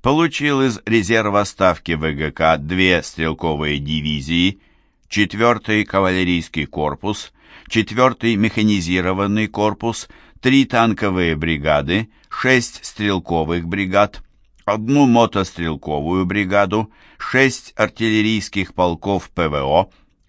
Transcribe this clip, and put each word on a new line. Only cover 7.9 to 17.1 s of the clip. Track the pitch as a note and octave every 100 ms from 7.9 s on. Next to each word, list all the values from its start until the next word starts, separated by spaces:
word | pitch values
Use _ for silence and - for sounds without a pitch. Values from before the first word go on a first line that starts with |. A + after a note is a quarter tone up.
| G#2+ B2+ A#2 A#2 G#2+
механизированный | G#2+ - G#2+ G#2 E2+ F2+ F2+ F#2+ G2+ G#2 G#2+
корпус, | G2+ G#2 G2 A#2 A2+ - - - _
три | C3 C3+
танковые | C3 B2 A2+ G2 G#2+ F#2 F2 D#2
бригады, | D#2+ D#2 D2 D2 C#2+ F#2+ A2 _ _
шесть | - B2+ C3 A#2 - -
стрелковых | - G#2 F#2+ - E2+ D#2 F2 E2+
бригад, | G2 F#2+ G2 G#2 - - _ _ _
одну | - G#2+ A2 C#3+ C3+
мотострелковую | A#2 A2+ G2+ F#2 - E2+ D2+ D#2 D2 D2+ F#2 F2+
бригаду, | G2+ F#2+ G2+ G2 G#2 G#2+ _ -